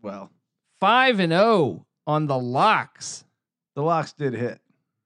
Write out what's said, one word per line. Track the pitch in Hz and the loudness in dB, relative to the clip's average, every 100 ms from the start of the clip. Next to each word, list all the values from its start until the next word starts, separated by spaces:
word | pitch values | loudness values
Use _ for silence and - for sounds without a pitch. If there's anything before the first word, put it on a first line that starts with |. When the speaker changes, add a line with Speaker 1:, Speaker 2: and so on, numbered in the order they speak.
Speaker 1:
Well. | 107 98 98 _ _ _ _ _ | -14 -14 -16 _ _ _ _ _
Speaker 2:
Five | 190 240 262 220 | 2 4 4 2
and | 170 | 2
oh | 165 220 214 135 85 - _ - | 4 4 4 2 -4 -12 _ -4
on | 151 151 | -2 0
the | 135 | -2
locks. | 123 127 202 180 113 - - - - _ _ _ _ - | -2 0 2 2 -2 -12 -16 -16 -20 _ _ _ _ -6
Speaker 1:
The | |
locks | 156 165 160 | -2 -2 -4
did | - 143 113 | -6 -6 -4
hit. | 120 95 _ _ _ _ | -6 -8 _ _ _ _